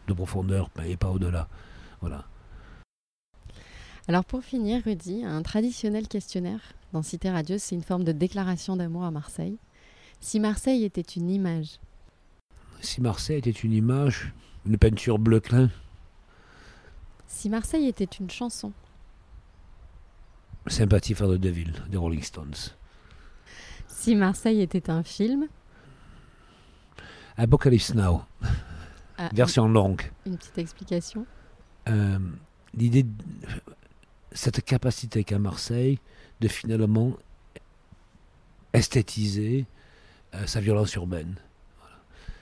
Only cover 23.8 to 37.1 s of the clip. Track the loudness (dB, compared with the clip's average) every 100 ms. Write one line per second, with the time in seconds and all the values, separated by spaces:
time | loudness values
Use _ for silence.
23.8 | -14 -4 2 4 4 2 2 2 2 0
24.8 | 0 -2 -2 -2 0 0 -2 -6 -20 -20
25.8 | -20 -20 -20 -20 -20 -20 -20 -20 -20 -20
26.8 | -20 -20 -20 -20 -12 0 4 6 8 6
27.8 | 4 2 4 2 0 -6 -2 -2 -4 -14
28.8 | -16 -18 -18 -8 -2 2 4 6 6 6
29.8 | 4 2 -6 -10 -8 -8 -8 -8 -8 -8
30.8 | -4 -4 -4 -8 -12 -14 -20 -20 -20 -10
31.8 | -2 2 2 0 -2 -8 -16 _ -12 -2
32.8 | 4 4 4 0 -12 -14 -10 -10 -10 -20
33.8 | -20 -20 -20 -20 -18 -6 -2 -2 0 2
34.8 | 2 -2 -2 -2 0 0 0 -2 -4 0
35.8 | 2 0 -4 -20 -20 -2 -2 -2 -2 2
36.8 | 4 4 2